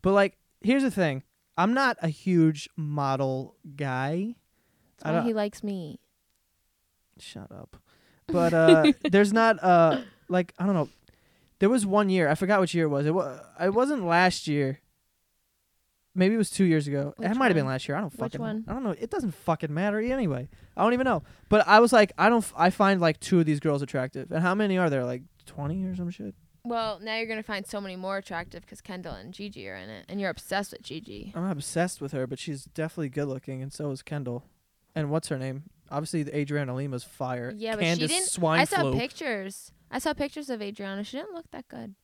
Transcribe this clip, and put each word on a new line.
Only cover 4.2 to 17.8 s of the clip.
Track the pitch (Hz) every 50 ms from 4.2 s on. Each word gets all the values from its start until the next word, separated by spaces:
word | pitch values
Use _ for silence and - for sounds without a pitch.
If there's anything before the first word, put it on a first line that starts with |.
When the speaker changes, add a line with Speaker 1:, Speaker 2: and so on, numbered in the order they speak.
| 196 226 240 _ _ _ _ _ _ _ _ _ _ _ _
Speaker 2:
That's | _ -
Speaker 1:
I | 156
Speaker 2:
why | 156 170
Speaker 1:
don't | 233
Speaker 2:
he | 240 220
likes | 214 208 208 - - -
me. | 208 202 185 165 151 - - _ _ _ _ _ _ _ _ _ _ _ _ _ _ _ _ _ _ _ _ _ _ _ -
Speaker 1:
Shut | - - - - - -
up. | - - - _ - - _ _ _ _ _ _ _ _ _
But, | - 330 175 170 170 170
uh, | 165 160 160 - - - 302 277
Speaker 2:
<laughs> | - - -
Speaker 1:
there's | 170 196 208 202
not, | 202 226 226 226 220 - -
uh, | 185 180 170 165 160 143 - 240 - _ _ _ -
like, | 175 180 175 - -
I | - 170
don't | 202 196
know. | 170 143 120 _ _ _ _ _ _ _ _ _ _ _ _ _ _
There | 190 202
was | 247 254 208
one | 196 190 208 208 196
year. | 185 185 165
I | 139 156
forgot | - 190 180 208 196
which | 185 165 -
year | 170 160
it | 151
was. | 143 139 147
It | 151 165
wa-, | 190 156 139 127 - - - - -
it | 175 190 196
wasn't | 226 254 277 302 254 190
last | 170 170 175 180 185 175 - -
year. | 160 147 147 139 135 135 - _ _ _ _ _ _ _ _ _ _ _ _ _ _ _ _ _ _ _ _ _ _ _ _ _ _ _
Maybe | 185 185 190 220
it | 226
was | 208 -
two | - - 196
years | 175 160 156 143
ago. | 143 139 139 139 147 - -
It | - 180
Speaker 2:
Which | 220
Speaker 1:
might | 254 269
have | 247 170
been | 156 139
Speaker 2:
one? | 131 131
Speaker 1:
last | 131